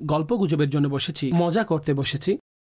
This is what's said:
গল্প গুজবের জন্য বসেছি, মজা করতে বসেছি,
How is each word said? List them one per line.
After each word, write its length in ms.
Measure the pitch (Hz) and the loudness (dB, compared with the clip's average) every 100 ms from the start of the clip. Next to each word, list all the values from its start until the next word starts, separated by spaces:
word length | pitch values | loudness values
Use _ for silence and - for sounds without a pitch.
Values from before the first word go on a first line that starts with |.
গল্প 300 | 147 156 156 | -2 -2 0
গুজবের 380 | 240 185 151 147 | 0 2 2 2
জন্য 180 | 147 143 | 2 0
বসেছি, 420 | 139 - - 135 | 0 -4 -4 0
মজা 320 | 170 170 190 | 2 2 0
করতে 300 | 220 160 151 | 0 0 0
বসেছি, 440 | 139 131 139 - - _ _ | 0 -2 -2 -2 -2 _ _